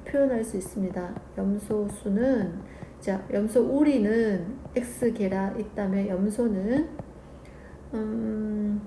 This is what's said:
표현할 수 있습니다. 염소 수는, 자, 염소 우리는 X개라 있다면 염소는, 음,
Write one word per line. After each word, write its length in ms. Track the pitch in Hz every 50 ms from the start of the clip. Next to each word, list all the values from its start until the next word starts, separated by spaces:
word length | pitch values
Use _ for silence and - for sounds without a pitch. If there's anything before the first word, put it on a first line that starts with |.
| -
표현할 360 | - - 277 277 262 247 226 220
수 140 | - -
있습니다. 640 | 190 - - - 208 190 180 180 185 180 180 208 - - - -
염소 500 | 202 196 196 202 208 - - 220 208 208
수는, 680 | 202 202 - - 208 196 214 247 269 269 226 196 170 165 - - - - - - - - -
자, 240 | - 208 190 190 - -
염소 300 | - 202 208 220 - 254
우리는 960 | 226 - 262 285 302 302 277 247 202 208 220 233 226 214 196 180 165 185 254 - - - -
X개라 800 | 247 240 - - - 254 233 226 - 202 190 190 190 196 202 - 233
있다면 500 | 208 - - - 202 190 190 196 196 202
염소는, 800 | 185 180 196 214 208 - 240 233 202 185 190 214 247 294 320 - - - - - - - - - - - - - - - - - - - - - -
음, 880 | 220 214 214 220 226 220 220 214 214 214 214 214 208 208 208 208 208 -